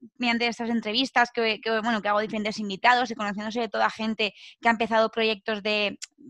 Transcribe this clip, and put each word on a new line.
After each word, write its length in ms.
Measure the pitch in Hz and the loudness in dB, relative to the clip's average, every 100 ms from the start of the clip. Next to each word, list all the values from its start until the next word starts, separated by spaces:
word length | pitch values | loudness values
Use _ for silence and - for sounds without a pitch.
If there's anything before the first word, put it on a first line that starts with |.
| 226 - | -20 -4
mediante 280 | 240 233 240 | -2 2 0
estas 220 | 226 233 | -2 -2
entrevistas 640 | 233 214 233 269 254 240 | 0 0 -2 2 2 2
que, 260 | 240 226 214 | 2 0 0
que, 180 | 220 220 | -2 0
bueno, 220 | 233 220 | 0 0
que 60 | 208 | 2
hago 100 | 208 | 0
a 40 | |
diferentes 360 | 214 220 214 208 | 0 -4 -4 -4
invitados 520 | 202 190 233 247 240 | -6 2 4 4 0
y 40 | |
conociendo 360 | 220 208 202 214 | -4 -6 -4 -4
sobre 200 | 233 220 | -4 -4
todo 120 | 220 | 0
a 60 | 214 | -2
gente 460 | - 220 220 208 - - _ | 0 -6 -2 -4 -4 -20 _
que 80 | 233 | 0
ha 40 | |
empezado 380 | 220 220 220 220 | 2 2 2 2
proyectos 520 | 233 220 208 - 208 | 2 0 0 -4 -4
de, 360 | 214 214 202 - - _ | -2 0 -2 -4 -16 _